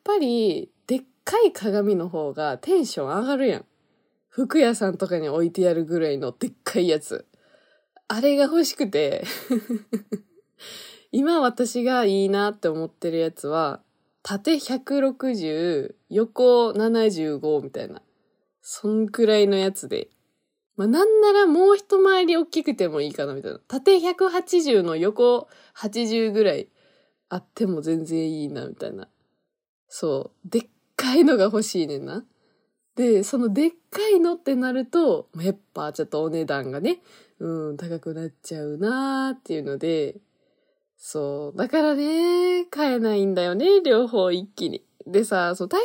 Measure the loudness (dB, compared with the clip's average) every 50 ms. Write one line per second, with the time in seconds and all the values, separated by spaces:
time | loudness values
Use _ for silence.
0 | _ -2 0 0 0 0 0 2 2 0 0 -2 -6 -12 _ _ _ -4 -4 -4
1 | -4 _ _ _ _ -2 2 4 4 4 2 0 -4 -2 -2 0 0 0 0 0
2 | -2 -4 -4 -4 -4 -4 -4 -4 -4 -4 -4 -6 -2 0 0 0 0 -2 -4 -6
3 | -6 -4 -4 -4 -2 -2 -2 0 0 0 -2 -2 -8 _ _ _ _ _ _ _
4 | _ _ _ _ _ _ _ -4 -4 0 2 4 4 4 2 0 -2 -4 -2 -4
5 | -4 -2 -2 -2 -2 -2 0 0 0 0 0 0 2 2 2 0 -2 -2 -2 0
6 | 0 0 -2 -2 -4 -6 -6 -6 -6 -8 -8 _ _ -4 -2 0 2 2 0 0
7 | -2 -6 -10 -10 -12 _ _ _ _ _ _ _ _ _ _ _ _ _ _ -20
8 | _ -6 -4 2 2 2 4 4 2 4 4 2 2 0 0 -4 -4 -2 0 0
9 | 0 0 -2 -4 -6 -8 -10 -12 -6 -4 -4 -4 -2 -4 -6 -8 -6 _ -8 -8
10 | -8 _ -12 -12 -12 _ _ _ _ _ _ _ -20 -20 -20 -18 -20 -20 -20 -20
11 | _ _ -4 -2 0 2 2 2 2 0 0 -2 -4 -4 -2 -2 -2 0 0 2
12 | 2 2 2 2 2 0 0 0 0 -2 -4 -2 -4 -4 -2 -2 -6 -8 -8 _
13 | -6 -4 -2 -2 -2 -2 -4 -8 -8 -4 -2 -2 -2 -2 -4 -8 _ _ _ _
14 | _ _ _ _ _ -8 -8 -4 -2 0 -2 -2 -2 -6 -8 -8 -6 -4 0 0
15 | 0 0 -2 -2 -4 -4 -4 -4 -4 -4 -2 -2 -2 -2 -2 -2 -4 -6 -10 _
16 | _ _ 0 0 0 0 0 4 6 6 6 6 4 2 0 0 0 2 2 4
17 | 2 2 2 0 -2 -4 -4 -4 -2 0 0 0 -2 -4 -10 -10 -10 -12 -14 -18
18 | -20 _ _ _ _ _ _ _ _ _ _ _ _ -16 -14 -6 -4 -2 0 0
19 | 0 -2 0 2 4 4 6 6 4 4 4 2 0 -2 -4 -6 -10 -8 -8 -8
20 | -8 -10 _ _ _ _ _ _ _ _ _ _ _ _ _ -2 0 2 4 4
21 | 4 6 6 6 6 6 6 6 6 6 6 6 6 6 6 4 2 _ 4 6
22 | 6 6 6 4 4 4 2 2 0 0 -2 -2 -2 -2 -2 -2 -2 -2 -2 -4
23 | -4 -4 -4 -6 -6 -6 -6 -8 -10 -10 -12 -12 -12 _ -10 2 4 6 6 6
24 | 4 0 0 0 0 0 0 -2 -2 2 0 2 2 4 2 2 2 2 -2 0
25 | -2 -2 2 4 4 4 4 2 -2 -8 _ _ _ _ _ -10 -8 -6 -4 -4
26 | -2 -2 0 0 0 0 2 2 2 2 2 0 -6 -10 _ _ _ _ _ _
27 | _ _ _ _ _ _ -12 -12 -12 _ _ -4 -4 -2 -2 -4 -2 -2 -4 -4
28 | -4 -4 -4 -4 -4 -4 -4 -6 -8 -8 -8 -10 -12 -12 -12 -12 -12 -12 -12 -14
29 | -16 -20 _ _ _ _ _ _ _ _ _ _ _ _ _ _ _ _ -12 -8
30 | -4 -4 -4 -4 -6 -10 -16 _ -12 -4 -4 -4 -4 -4 _ _ _ _ _ -6
31 | -2 2 4 6 6 6 6 4 4 2 2 0 -2 -2 -2 -4 -2 -2 -4 -8
32 | -8 -8 -10 -10 -12 _ _ _ _ _ _ _ _ _ _ _ _ _ _ 0
33 | 2 4 4 4 2 0 -2 -2 0 0 2 2 0 0 0 _ _ _ -6 -4
34 | 0 2 4 4 4 2 0 -2 -2 -2 -2 0 -2 -2 -2 -4 -4 0 0 2
35 | 4 4 2 0 -2 -8 _ -4 -4 -4 -4 -4 _ _ _ -10 -10 -8 -6 -6
36 | -6 -4 -4 -4 -2 -2 -2 -4 -4 -4 -4 -4 -4 -6 -8 -4 -4 -4 -4 -4
37 | _ _ -20 -20 _ _ _ _ -8 -8 -6 -6 -6 -8 -8 -10 -10 -10 -10 -10
38 | -10 -10 -10 -8 -10 -12 -12 _ _ -14 -12 -10 -8 -10 -6 -4 -4 -2 -2 -2
39 | -4 -4 -4 -4 -4 -4 -6 -8 _ -8 -8 -6 -6 -6 -8 -6 -4 -2 -2 -2
40 | -2 -4 -6 -12 _ _ _ _ _ _ _ _ _ _ _ _ _ _ _ _
41 | -20 -12 -8 -6 -6 -6 -6 -8 -10 -10 -6 -6 -4 0 0 2 2 2 0 0
42 | -2 0 0 0 2 2 2 2 2 2 0 0 -2 -4 -4 -2 -2 0 0 0
43 | 0 0 2 2 0 0 0 0 -2 -2 -2 0 4 4 4 4 6 4 4 4
44 | 2 2 0 0 2 2 0 -2 -4 -10 _ -8 -6 -6 -6 -8 -12 _ _ _
45 | -14 -2 0 0 0 2 0 0 0 -2 -2 -4 -6 -2 -2 0